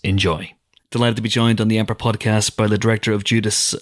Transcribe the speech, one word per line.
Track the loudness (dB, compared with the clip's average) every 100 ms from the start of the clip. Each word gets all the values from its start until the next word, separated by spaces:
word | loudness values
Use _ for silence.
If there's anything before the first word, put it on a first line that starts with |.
enjoy. | -2 0 0 -2 -8 -18 _ _ _
Delighted | 0 0 0
to |
be | -2
joined | 0 2 2
on | 2
the | 2
Emperor | 0 -2
Podcast | -2 -2 0 0 0
by | 0 0
the | 2
director | 2 0 0
of | -2
Judas | 0 0 0 -2 -2 -4